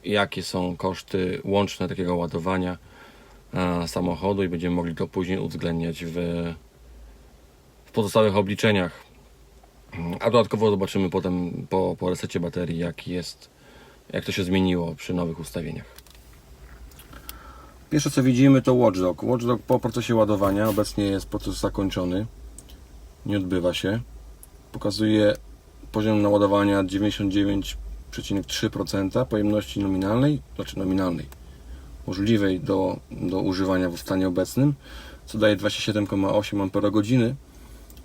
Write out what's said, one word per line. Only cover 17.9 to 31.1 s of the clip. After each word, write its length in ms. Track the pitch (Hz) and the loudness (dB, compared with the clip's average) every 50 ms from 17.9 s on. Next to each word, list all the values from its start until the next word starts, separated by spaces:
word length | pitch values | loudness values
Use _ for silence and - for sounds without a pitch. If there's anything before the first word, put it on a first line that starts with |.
Pierwsze, 200 | - 151 - 147 | 0 0 0 2
co 120 | - 143 | 2 4
widzimy, 400 | 127 131 123 120 135 139 135 131 | 4 6 6 8 8 8 8 8
to 120 | 113 135 127 | 8 6 4
Watchdog. 480 | 123 120 113 90 92 92 90 87 - | 6 6 4 4 4 0 0 0 0
Watchdog 400 | 104 110 127 117 120 120 123 113 | 0 0 0 0 2 0 0 -2
po 160 | - - 127 120 | 2 2 0 2
procesie 360 | - 113 110 123 113 - 117 | 2 -2 -4 -2 0 2 4
ładowania, 540 | 113 107 101 104 95 101 98 98 101 107 110 | 4 4 4 4 2 2 2 2 2 2 2
obecnie 360 | 101 104 104 - - - 101 | 2 2 0 0 0 -2 0
jest 220 | 98 98 95 - | 0 0 -2 -4
proces 340 | - - 104 - 98 95 - | -6 -8 -6 -6 -6 -4 -2
zakończony, 680 | - 101 - - 98 92 - 95 90 90 90 95 110 113 - - - - - - - - - - - - - - - - - - - | -4 -2 -2 -2 -2 -2 -2 -2 -2 0 -2 -2 -4 -4 -10 -16 -20 -18 -20 -20 -20 -20 -20 -20 -20 -20 -20 -20 -20 -20 -20 -12 -6
nie 100 | - 101 | -2 -2
odbywa 380 | 101 95 90 92 90 85 90 85 | -2 0 0 -2 0 0 0 -2
się. 260 | - - 92 107 117 120 - - - - - - - - - - - - - | 0 -2 0 -2 -2 -4 -8 -16 -20 -20 -20 -20 -20 -20 -20 -20 -20 -20 -16
Pokazuje 640 | - - - 107 98 107 107 107 110 107 104 104 104 - - - - - - - - - - - | -14 -4 -4 -4 0 2 2 4 6 6 6 4 4 2 -8 -20 -20 -20 -20 -20 -20 -20 -18 -4
poziom 300 | - 110 104 110 107 104 | -2 0 2 2 2 4
naładowania 640 | 104 101 104 101 101 98 101 101 101 101 101 98 95 | 4 4 6 6 6 6 4 4 4 4 4 2 0
dziewięćdziesiąt 480 | 90 95 98 104 104 98 - 101 98 | 0 0 0 0 0 0 0 -2 0
dziewięć 440 | 92 101 101 101 101 101 98 - - - - - - - - - | 2 2 2 2 0 -2 -4 -6 -10 -10 -12 -12 -14 -14 -16 -12
przecinek 360 | - - - - 151 151 - | -12 -10 -6 -2 -4 -4 -2
trzy 240 | - - - - 107 | -4 -4 -4 -4 -2
procenta 540 | - - 95 - - 98 98 95 - 113 104 | -2 -4 -4 -2 -2 -2 -2 0 0 -2 -2
pojemności 560 | - 113 107 104 104 104 107 101 - - 101 | 0 0 0 2 2 0 0 -2 -2 -4 -4
nominalnej, 640 | 101 98 95 92 95 98 110 120 135 147 151 135 - - - | -2 0 0 0 0 0 2 2 2 2 2 0 -6 -12 -10
znaczy 220 | - 101 - - - | -10 -10 -8 -6 -4
nominalnej, 480 | 98 92 95 95 95 90 | -2 0 0 0 0 0